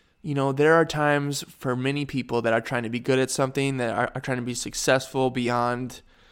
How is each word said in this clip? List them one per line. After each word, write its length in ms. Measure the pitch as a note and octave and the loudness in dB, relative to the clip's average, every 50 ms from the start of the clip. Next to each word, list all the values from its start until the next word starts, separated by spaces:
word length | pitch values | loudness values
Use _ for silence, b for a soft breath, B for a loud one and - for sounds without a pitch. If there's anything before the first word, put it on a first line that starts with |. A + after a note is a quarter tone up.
| b b b b | b b b b
you 120 | - D#3 C#3+ | -6 -4 0
know, 180 | C#3 C3+ C#3 | 0 0 0
there 220 | C3+ C#3 D3 D#3 E3 | 2 4 4 6 6
are 120 | E3 D#3+ | 6 4
times 580 | D#3 - D3+ D3 D3 D3 C#3+ C#3+ C#3+ C#3+ - - | 2 0 0 2 2 2 2 0 -2 -4 -6 -8
for 320 | - - - - C3+ B2 | -10 -16 -6 -4 -2 -2
many 300 | B2 B2+ C3+ C#3+ D3 C#3+ | 0 0 -2 -2 -2 -4
people 360 | C#3 - C3 A#2+ - A#2 A#2+ | -4 -4 -4 -4 -2 -2 0
that 120 | A#2 A#2 A2+ | 2 2 2
are 80 | A#2 | 2
trying 220 | A2+ - C3+ A#2+ A#2+ | 0 -2 -4 -4 -4
to 60 | A2 | -4
be 100 | A#2 A#2+ | -4 -4
good 200 | A#2 - C3 C3 | 0 2 2 2
at 120 | C3 B2+ | 2 2
something, 460 | - - C#3 C3 C3 C#3+ C#3 C3+ C3+ C3 | 2 0 0 0 0 0 0 0 0 -2
that 160 | A#2+ A2+ G#2 | -2 -2 0
are, 180 | G#2 B2 - - | 0 -2 -2 -4
are 60 | C3 | -6
trying 160 | - - B2+ B2 | -4 -4 -4 -4
to 60 | A#2+ | -4
be 100 | B2 A#2+ | -6 -6
successful 760 | - - A#2 - - - D#3 C3 C3 - - - C3+ C3 B2+ | -6 -8 -8 -8 -2 2 2 2 2 2 -2 -2 0 0 0
beyond 720 | B2 C3 A#2+ A#2 A#2+ A#2+ A#2+ A#2+ A#2+ B2 B2+ A#2+ - - b b b b b b | 0 0 0 0 0 0 0 0 -2 -4 -6 -8 -10 -14 b b b b b b